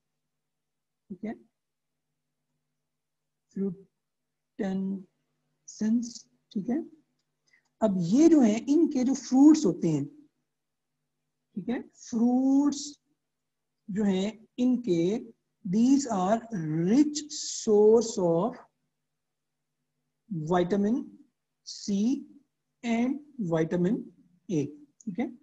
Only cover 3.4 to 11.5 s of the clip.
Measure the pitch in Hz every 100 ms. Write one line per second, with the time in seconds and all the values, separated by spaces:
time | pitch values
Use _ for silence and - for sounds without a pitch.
3.4 | _ 190 196 180 - _ _ _ _ _
4.4 | _ - 196 190 190 190 - _ _ _
5.4 | _ _ - - 214 240 233 - - _
6.4 | _ 214 202 294 - - _ _ _ _
7.4 | _ _ _ - 220 185 170 254 330 311
8.4 | 220 220 269 311 311 262 254 262 - 262
9.4 | 294 - 185 160 165 147 147 - - _
10.4 | _ _ _ _ _ _ _ _ _ _
11.4 | _